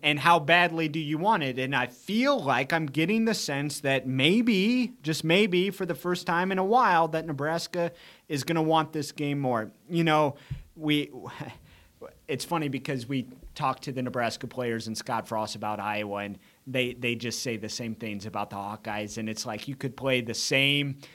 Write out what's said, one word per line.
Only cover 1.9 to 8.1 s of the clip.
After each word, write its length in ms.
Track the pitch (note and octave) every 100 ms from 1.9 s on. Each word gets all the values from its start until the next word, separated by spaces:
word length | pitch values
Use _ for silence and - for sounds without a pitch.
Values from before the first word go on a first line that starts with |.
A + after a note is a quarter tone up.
| - - G#3+ C4+ C#4
like 300 | C#3 B2+ C#3+
I'm 140 | E3 D#3
getting 400 | C3+ D#3+ A3 A3+
the 80 |
sense 480 | G#3 - C#3 C#3+ -
that 260 | C#3+ C3+ C3
maybe, 840 | C3 C#3 G#3+ A#3+ G3+ G3+ B3+ A#3+ -
just 200 | D3+ D#3 D#3+
maybe, 460 | F3+ G#3+ F3 F#3+
for 140 | F#3+ F3+
the 100 | E3+
first 300 | F3+ F3+ -
time 260 | E3+ F#3
in 40 | F#3+
a 60 |
while, 460 | F#3+ A#3 A3+ F3 E3
that 160 | D#3+ D#3+
Nebraska 640 | C#3 D3 E3 - F3 E3+ - -